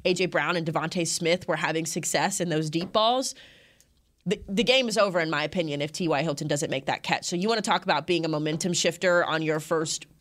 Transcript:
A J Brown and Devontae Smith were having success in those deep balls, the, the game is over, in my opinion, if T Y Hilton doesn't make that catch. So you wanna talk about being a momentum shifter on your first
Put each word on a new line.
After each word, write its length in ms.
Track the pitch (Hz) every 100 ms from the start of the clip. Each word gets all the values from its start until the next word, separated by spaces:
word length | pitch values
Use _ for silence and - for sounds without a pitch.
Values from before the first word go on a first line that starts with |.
| 175
A 80 |
J 140 | 180 180
Brown 280 | 165 147 175
and 100 | 160
Devontae 400 | 156 165 180 165
Smith 420 | - 165 180 -
were 80 | 156
having 280 | 147 160 160
success 540 | 180 151 160 165 196
in 80 | 175
those 200 | 156 156
deep 240 | 165 185
balls, 420 | 220 220 254 262 - - - _ _ _ _ _ _ -
the, 140 | 208 -
the 160 | 196
game 240 | 233 262 240
is 100 | 208
over, 220 | 208 175
in 100 | 160
my 140 | 151
opinion, 380 | 151 185 160 143
if 100 | 147
T 160 | - 175
Y 140 | 143
Hilton 260 | 160 147 151
doesn't 220 | 151 156
make 160 | 135 -
that 180 | 135
catch. 220 | - 165 -
So 100 | 175
you 140 | 202
wanna 120 | 233
talk 220 | - 190
about 240 | 185 156 156
being 160 | 175
a 60 | 165
momentum 420 | 151 151 156 190
shifter 520 | 165 180 160 185 175 170
on 160 | 156
your 180 | 156 156
first 460 | 156 165 160 - - _